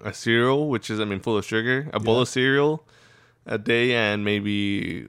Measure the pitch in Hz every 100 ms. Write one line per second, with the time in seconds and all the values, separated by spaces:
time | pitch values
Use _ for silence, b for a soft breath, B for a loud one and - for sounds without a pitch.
0 | 104 - 117 117 127 139 151 117 - 110
1 | 104 98 113 104 - 110 117 131 151 107
2 | 107 117 120 127 131 139 147 156 _ b
3 | b b b b - 113 113 117 123 120
4 | 107 104 104 104 104 101 101 101 85 87